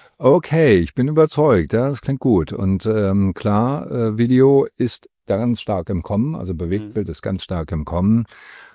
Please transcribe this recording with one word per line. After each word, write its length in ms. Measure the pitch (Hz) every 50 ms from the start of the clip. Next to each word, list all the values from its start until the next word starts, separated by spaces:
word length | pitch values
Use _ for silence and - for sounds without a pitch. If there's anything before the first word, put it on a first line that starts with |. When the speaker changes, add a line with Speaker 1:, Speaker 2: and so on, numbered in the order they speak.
| _ _ _ _
Speaker 1:
Okay, 580 | 131 127 151 185 - - 151 165 160 135 104
ich 160 | 90 85 - -
bin 140 | 127 123
überzeugt. 640 | 143 156 156 156 156 - 147 151 147 117 90 78 - -
Ja, 140 | 113 127
das 140 | 139 143 -
klingt 180 | - - 139 131
gut. 340 | - 135 110 90 78 - -
Und, 320 | - 98 95 95 92 -
ähm, 480 | 110 107 107 101 95 95 101 98 95 85
klar, 560 | - - 107 101 104 117 127 143 156 - -
äh, 280 | - 123 113 110 107
Video 500 | 110 120 120 127 127 131 139 139 135 135 - -
ist 340 | - 131 120 - - - _ _ _ _
ganz 340 | - 101 101 120 120 117 -
stark 300 | - - 104 90 87 -
im 140 | 98 87 -
Kommen. 320 | - 104 101 123 151 160
Also 180 | 139 104 90 90
Bewegtbild 540 | 78 90 82 95 107 110 104 - 107 101
Speaker 2:
Mhm. 40 | -
Speaker 1:
ist 100 | 80 -
ganz 220 | - 104 98 90 -
stark 280 | - 95 85 80 -
im 120 | - 78 73
Kommen. 420 | - 80 87 92 104 113 117 113 - - - - - - - - - _